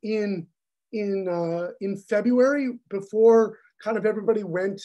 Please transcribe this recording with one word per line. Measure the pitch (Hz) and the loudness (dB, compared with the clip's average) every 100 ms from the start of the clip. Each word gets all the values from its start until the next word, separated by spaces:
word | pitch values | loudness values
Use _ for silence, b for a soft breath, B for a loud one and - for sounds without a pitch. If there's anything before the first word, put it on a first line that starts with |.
in, | 214 220 202 185 165 _ _ _ _ | -4 -2 -2 -4 -8 _ _ _ _
in, | 220 202 196 185 | -6 -4 -4 -2
uh, | 175 170 170 175 - | -2 -2 -4 -6 -6
in | 196 190 | -6 -6
February | - 208 233 247 262 285 262 240 - | -4 -2 2 4 4 2 -4 -8 -10
before | 196 - 214 226 226 214 - B B | -10 -4 4 6 6 4 -4 B B
kind | 214 226 | -6 -2
of | 214 | -2
everybody | 208 196 214 | 0 0 -2
went | 185 175 196 196 | -2 -4 -4 -6